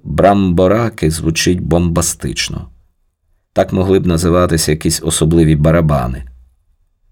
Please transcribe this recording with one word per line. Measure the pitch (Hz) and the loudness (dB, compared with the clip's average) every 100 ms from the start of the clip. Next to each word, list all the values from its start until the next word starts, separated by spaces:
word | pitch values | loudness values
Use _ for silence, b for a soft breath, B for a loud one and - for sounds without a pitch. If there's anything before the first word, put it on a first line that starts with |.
"брамбораки" | - 73 92 101 95 85 92 104 117 - 80 | -8 0 2 4 2 2 2 2 -2 -2 -4
звучить | 80 80 80 - 90 | -2 -4 -2 -2 -2
бомбастично. | 80 85 87 82 82 - 71 - - - - - _ _ _ _ _ _ _ | 0 0 0 0 -4 -6 -8 -8 -8 -8 -14 -20 _ _ _ _ _ _ _
Так | - 95 | -4 -2
могли | 101 92 95 | 0 2 2
б | 85 | 2
називатися | 82 87 87 90 82 - | 0 2 2 2 0 0
якісь | 78 82 80 | -2 -2 -2
особливі | 76 - 80 85 80 76 | -4 0 2 4 4 4
барабани. | 76 82 80 71 62 64 67 - _ _ _ _ _ _ _ | 2 2 2 0 -2 -8 -12 -20 _ _ _ _ _ _ _